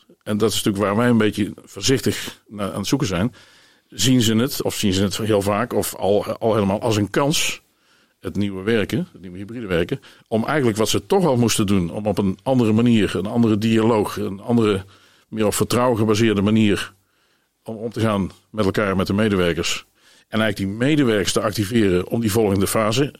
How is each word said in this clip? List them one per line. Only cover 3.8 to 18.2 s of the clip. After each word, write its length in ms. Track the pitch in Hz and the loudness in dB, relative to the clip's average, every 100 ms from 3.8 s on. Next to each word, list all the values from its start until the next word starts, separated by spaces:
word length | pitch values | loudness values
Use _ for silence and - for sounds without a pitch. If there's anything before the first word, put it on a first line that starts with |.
| _ | _
zien 340 | 95 110 127 | -4 2 4
ze 120 | 110 110 | 4 2
het, 260 | 139 - | 0 -4
of 120 | 98 | -6
zien 180 | - 104 | -2 -2
ze 100 | 92 | 0
het 140 | 101 - | 0 -2
heel 260 | 107 104 | 0 0
vaak, 300 | 98 104 120 | 2 -2 -2
of 220 | 107 90 | -2 -4
al, 300 | - 95 101 - - | -4 0 0 0 -2
al 160 | 113 | 0
helemaal 260 | 107 98 107 | 2 0 0
als 160 | 123 107 | 0 0
een 140 | 101 | 0
kans, 500 | - 143 170 - - _ _ _ _ _ _ | -2 -2 -2 -4 -8 _ _ _ _ _ _
het 160 | 98 82 | -8 -4
nieuwe 260 | 101 95 | -4 -4
werken, 460 | 98 117 92 - 180 | -2 0 0 -4 -6
het 80 | - | -12
nieuwe 160 | 90 90 | -18 -14
hybride 280 | 101 117 104 | -14 -12 -4
werken, 340 | 85 87 139 - - _ | -2 -2 -6 -10 -20 _
om 160 | 110 | -4
eigenlijk 320 | 113 151 123 104 | 0 0 0 2
wat 100 | 110 | 0
ze 180 | 101 - | 0 0
toch 180 | 196 | 2
al 120 | 170 123 | 2 4
moesten 300 | 117 - 101 | 2 2 2
doen, 240 | 98 85 | 0 0
om 160 | 107 104 | -4 -2
op 120 | 101 | 0
een 200 | 98 92 | -2 -2
andere 300 | - 131 110 | 0 2 4
manier, 440 | 110 120 113 90 92 | 4 4 4 2 -2
een 100 | 98 | -2
andere 320 | 120 117 107 | 2 2 2
dialoog, 580 | 113 110 110 110 90 - | 2 2 4 2 0 -4
een 240 | 104 98 | -8 -8
andere, 440 | 113 120 107 95 - - _ _ _ | 0 2 4 2 -4 -18 _ _ _
meer 180 | 110 104 | -2 -2
op 80 | |
vertrouwen 440 | - 104 117 127 110 | 0 -2 0 2 2
gebaseerde 440 | 110 104 113 101 | 2 2 2 2
manier 500 | 101 110 104 92 - - _ _ _ _ _ _ | 2 4 4 2 -4 -14 _ _ _ _ _ _
om 140 | - 110 | -14 -10
om 140 | 113 | -8
te 80 | 110 | -2
gaan 300 | 110 101 | -2 0